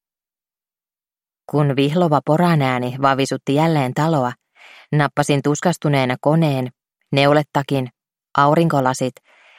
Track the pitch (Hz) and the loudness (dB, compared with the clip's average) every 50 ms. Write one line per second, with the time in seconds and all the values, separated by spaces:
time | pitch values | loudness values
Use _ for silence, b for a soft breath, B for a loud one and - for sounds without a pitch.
0 | _ _ _ _ _ _ _ _ _ _ _ _ _ _ _ _ _ _ _ _ | _ _ _ _ _ _ _ _ _ _ _ _ _ _ _ _ _ _ _ _
1 | _ _ _ _ _ _ _ _ _ - - 143 151 143 131 135 139 139 151 180 | _ _ _ _ _ _ _ _ _ -4 -2 0 0 0 2 0 0 0 0 0
2 | 175 165 151 135 - - 151 160 175 175 170 151 139 131 127 123 123 123 123 135 | 0 2 0 0 0 0 0 2 2 2 2 2 0 0 -2 -2 -4 -6 -4 -2
3 | 139 135 135 131 135 - 135 131 - - 135 143 160 165 160 147 135 123 - - | 0 0 0 0 -2 -2 -4 -6 -4 -2 0 0 0 2 0 0 0 -2 -2 -2
4 | 151 160 165 143 123 123 127 _ _ _ B B B B B B B B 147 151 | -2 0 0 0 -2 -2 -6 _ _ _ B B B B B B B B -2 0
5 | 147 135 - - 147 - 147 139 - 143 147 - - 180 165 - - 151 143 139 | 0 0 0 -2 -2 0 0 -2 0 -2 -2 -2 -2 -2 -2 -2 -2 -2 0 0
6 | 131 123 127 - - 143 156 165 165 151 139 131 127 127 - _ _ _ _ _ | 0 -2 -4 -2 0 0 2 2 2 0 -2 -2 -4 -8 -10 _ _ _ _ _
7 | _ - - 139 143 143 147 151 143 - - 143 135 - 143 135 127 123 - _ | _ -4 0 2 4 4 4 2 0 -2 -4 -4 -4 -2 -4 -4 -4 -6 -12 _
8 | _ _ _ _ _ _ - 139 143 147 156 170 170 160 147 139 131 131 131 - | _ _ _ _ _ _ 0 2 2 2 4 2 2 0 0 0 0 -2 -2 -4
9 | 131 127 - _ b b b b b b b | -6 -8 -8 _ b b b b b b b